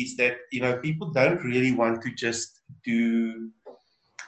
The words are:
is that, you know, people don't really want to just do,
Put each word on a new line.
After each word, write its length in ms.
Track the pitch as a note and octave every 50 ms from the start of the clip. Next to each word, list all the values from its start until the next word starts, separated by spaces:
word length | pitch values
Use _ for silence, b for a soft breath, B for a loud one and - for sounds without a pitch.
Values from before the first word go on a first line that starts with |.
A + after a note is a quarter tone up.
| B2
is 120 | - -
that, 200 | - B2 A#2+ A#2+ - - -
you 80 | C3+ B2
know, 180 | B2+ B2 B2 -
people 320 | - D#3 D#3 - G3+ D#3+
don't 320 | - C3 C3 D#3 F3 F3
really 300 | - B2 A#2+ B2+ B2+ C3
want 300 | B2 A2+ A#2 A2+ A2+ A#2
to 120 | - B2+ A#2
just 460 | - A#2+ A#2 A#2 - - - - _ _ - - - -
do, 680 | A#2+ A#2 A#2 A#2 A#2 A#2 A2+ A2+ A2+ A2+ A2+ A2+ A2+ A2 _ _ - - - _ _ _ _ _ _ _ - -